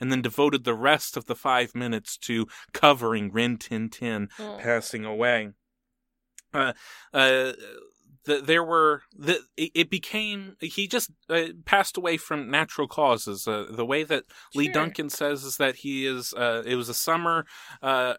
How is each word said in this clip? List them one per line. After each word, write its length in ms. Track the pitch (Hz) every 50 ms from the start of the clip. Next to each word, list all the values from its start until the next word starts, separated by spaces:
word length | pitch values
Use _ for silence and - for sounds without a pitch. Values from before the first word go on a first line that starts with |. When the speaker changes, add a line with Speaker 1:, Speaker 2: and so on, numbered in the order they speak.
Speaker 1:
and 100 | 127 131
then 100 | 131 127
devoted 400 | 120 117 - - 143 147 139 131 117
the 100 | 123 117
rest 400 | 110 123 143 151 147 - - -
of 100 | 139 113
the 80 | - 117
five 380 | - - 139 127 123 123 113 -
minutes 420 | 120 123 120 113 107 - - - -
to 280 | - - 117 113 110 - - - - -
covering 600 | - - - 147 143 127 120 113 113 107 104 98
Rin 260 | 98 113 120 120 120 110
Tin 320 | - - 113 110 113 113
Tin 380 | - - 123 117 110 104 101 95 - -
Speaker 2:
Oh. 200 | 110 104 104 98
Speaker 1:
passing 440 | 104 117 120 113 - - - 110 107
away. 460 | 110 107 107 120 123 123 113 107 104 104 _ _ _ _ _ _ _ _ _ _ _ _ _ _ _ _ - - _ -
Uh, 180 | 143 135 127 117 - - - - - - - -
uh, 380 | 135 135 131 131 131 131 131 - - 104 - - - - - _ _ _ _ - _ _
th-, 180 | 147 147 139 139
there 180 | 147 165 170
were, 400 | 170 160 170 160 156 156 147 139 - _ _
the, 240 | 147 143 151 180 - - _ _
it, 140 | - 160 175 -
it 160 | 165 170 165
became, 680 | 190 180 - - - 214 214 208 208 202 196 190 196 _
he 260 | 160 165 - 196 202
just, 240 | 185 247 233 - - - _ _ -
uh, 160 | 165 170 165 165 170 170 -
passed 320 | - 196 196 196 - -
away 200 | 185 180 170 165 156
from 320 | - - 160 147 135 -
natural 360 | 139 151 156 - - - 143
causes. 640 | - - - 147 135 120 107 - 107 101 98 - 113
Uh, 180 | 107 104 101 -
the 160 | - 120 117
way 180 | 120 139 156 156
that 200 | - 156 135 - _ - - - - -
Lee 120 | 139 147
Speaker 2:
Sure. 80 | 156 -
Speaker 1:
Duncan 340 | 151 156 165 - - 156 143
says 340 | - - 151 143 147 135 135
is 120 | 135 -
that 200 | - 143 135 127
he 300 | - - 143 139 135 131
is, 280 | 135 131 123 120 - -
uh, 280 | 123 120 120 113 117 110
it 100 | 120 127
was 120 | 123 120 120
a 40 | 117
summer, 520 | - - 165 165 170 170 170 165 165 156 - - - - - - -
uh, 320 | - 135 135 127 127 127 120